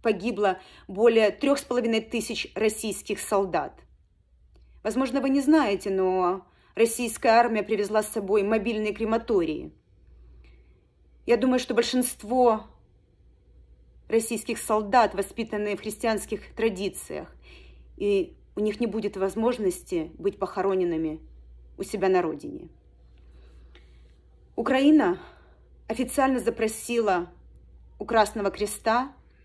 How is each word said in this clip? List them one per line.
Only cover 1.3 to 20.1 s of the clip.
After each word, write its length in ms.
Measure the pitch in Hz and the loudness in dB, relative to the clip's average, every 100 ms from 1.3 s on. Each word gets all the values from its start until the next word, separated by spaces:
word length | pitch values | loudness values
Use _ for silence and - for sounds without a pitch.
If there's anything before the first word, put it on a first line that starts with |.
трех 260 | - 277 277 | 2 0 0
с 60 | |
половиной 360 | - 247 226 220 | 0 -2 0 -2
тысяч 520 | 220 233 220 214 - | -2 -6 -6 -8 -8
российских 640 | 196 220 214 220 190 - 196 | -2 -2 0 -6 -6 -6 -6
солдат. 600 | - 202 190 160 139 - - _ _ _ _ _ _ _ _ - | -2 0 0 -2 -4 -10 -20 _ _ _ _ _ _ _ _ -10
Возможно, 360 | 214 233 262 262 | -4 -2 0 0
вы 100 | 269 | 0
не 100 | 277 | 0
знаете, 500 | 269 311 233 196 202 | 4 4 4 -2 -2
но 560 | 190 185 185 180 190 - _ _ - | 0 0 2 0 -2 -8 _ _ 0
российская 540 | 226 - 233 - 247 | 2 2 -4 0 4
армия 340 | 226 240 220 | 6 4 2
привезла 400 | 202 190 202 214 | -2 -2 0 0
с 40 | 208 | -2
собой 360 | 226 190 208 | -4 0 0
мобильные 500 | 202 220 208 214 214 | 2 0 0 -2 -4
крематории. 800 | 208 220 226 226 202 156 147 151 - _ _ _ - - - - - _ _ _ _ _ _ - | -4 -2 -2 0 0 0 -4 -8 -18 _ _ _ -20 -20 -20 -20 -20 _ _ _ _ _ _ 0
Я 100 | 233 | 2
думаю, 220 | 254 254 | 2 0
что 160 | - | 0
большинство 920 | 233 240 254 247 - 208 254 240 214 - - _ _ _ _ _ _ _ - - - _ - - | 0 0 0 -2 -4 -2 4 4 4 -4 -20 _ _ _ _ _ _ _ -20 -20 -20 _ -20 -2
российских 500 | 226 220 226 - 220 | 0 0 -6 -6 -6
солдат 560 | - 214 202 247 214 | 0 0 2 4 4
воспитаны 600 | 185 196 - 220 208 208 196 | 0 -6 -6 -6 -4 -4 -6
в 40 | |
христианских 760 | 220 214 226 220 - 208 - | -8 -4 -2 -2 -4 -10 -10
традициях, 800 | - 220 185 202 - - 73 - - - - - - - - | -2 -2 -2 -6 -8 -10 -12 -12 -20 -20 -20 -20 -20 -20 -4
и 400 | 202 196 - - _ - | 0 0 -2 -8 _ -4
у 40 | |
них 200 | 214 208 | -2 -2
не 60 | 233 | -4
будет 300 | 208 202 190 | -4 -6 -4
возможности 960 | 190 196 226 240 196 - - 170 160 | -4 0 -2 0 -2 -2 -4 -6 -6